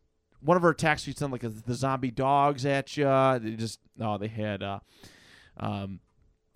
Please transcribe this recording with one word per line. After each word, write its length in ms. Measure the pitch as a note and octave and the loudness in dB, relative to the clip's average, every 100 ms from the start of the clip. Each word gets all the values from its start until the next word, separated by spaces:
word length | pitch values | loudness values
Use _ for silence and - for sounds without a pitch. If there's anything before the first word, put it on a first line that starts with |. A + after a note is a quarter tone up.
| _ _ _ _ | _ _ _ _
one 160 | C#3+ F3+ | 0 4
of 60 | |
her 60 | E3+ | 4
attacks, 320 | - D#3+ D3+ | 4 2 2
she 100 | C#3+ | -2
sent, 200 | - C#3+ | -6 -4
like, 100 | B2 | -4
a, 40 | A#2 | -6
the 260 | A2 A#2 | -8 -6
zombie 360 | A#2+ C3+ C3 C3 | -2 0 0 -2
dogs 540 | A2+ C3+ C#3+ C#3+ C#3+ C#3 | -2 2 4 4 2 0
at 280 | C#3 - D3 | 0 -2 0
ya. 420 | C#3 C3+ C3+ B2+ | 4 6 4 2
They 140 | A2 | -2
just, 280 | A2+ A2+ - _ - | -4 -6 -8 _ -6
oh, 200 | A2 G2+ | -4 -4
they 100 | G#2+ | -4
had, 340 | A2+ G#2+ G2 | -4 -4 -4
uh, 180 | G2 G2+ _ _ - - - - - - | -6 -8 _ _ -20 -20 -20 -20 -20 -8
um, 420 | G#2+ G#2 G2 F#2 _ _ _ _ _ | -6 -6 -6 -10 _ _ _ _ _